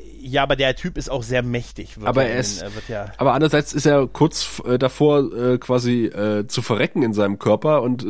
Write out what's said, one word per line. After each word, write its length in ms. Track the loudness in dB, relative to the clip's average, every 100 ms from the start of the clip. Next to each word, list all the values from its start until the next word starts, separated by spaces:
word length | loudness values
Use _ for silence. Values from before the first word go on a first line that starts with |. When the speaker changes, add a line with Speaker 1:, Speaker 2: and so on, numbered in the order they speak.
| -20 -16
Speaker 1:
ja, 200 | -4 0
aber 120 | 2 2
der 200 | 0 0
Typ 220 | -6 -8
ist 100 | -6
auch 140 | -6
sehr 180 | -2 -2
mächtig. 560 | 0 -4 -6 -14 -16 -6
Wird 100 | 0
Speaker 2:
Aber 140 | 0
Speaker 1:
er 60 | 0
Speaker 2:
er 40 | -2
Speaker 1:
in, 40 |
Speaker 2:
ist, 200 | -4 -6
Speaker 1:
äh, 140 | -10 -12
wird 140 | -10
ja 160 | -8 -10 0
Speaker 2:
aber 160 | 2
andererseits 400 | 4 4 2 0
ist 140 | 0 4
er 200 | 4 2
kurz, 540 | 2 2 2 -6 -6 -2
äh, 100 | 0
davor, 560 | 0 4 4 4 2 -2
äh, 220 | 0 0
quasi, 480 | 0 0 2 0 0
äh, 400 | -2 -2 -2 -2
zu 160 | -6
verrecken 400 | -2 0 0 0
in 120 | 0
seinem 260 | 2 0 0
Körper 420 | 2 2 4 2
und 240 | 0 -4